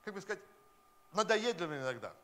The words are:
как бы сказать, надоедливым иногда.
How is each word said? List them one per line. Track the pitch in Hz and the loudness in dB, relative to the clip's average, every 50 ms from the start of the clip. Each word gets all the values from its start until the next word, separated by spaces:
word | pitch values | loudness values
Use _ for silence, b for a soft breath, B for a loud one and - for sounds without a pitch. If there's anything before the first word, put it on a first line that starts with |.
| - | -10
как | 214 196 | -10 -10
бы | 196 | -10
сказать, | 185 - 208 190 - - - - - - - - _ - - - - - - | -6 -6 -8 -8 -8 -20 -20 -20 -20 -20 -20 -20 _ -20 -20 -20 -20 -4 0
надоедливым | 196 220 - 220 214 214 240 226 165 175 156 151 139 | 0 4 6 6 4 4 0 0 0 -2 -4 -2 -2
иногда. | 131 127 123 117 107 95 78 - | -2 -2 -2 -2 -6 -10 -10 -12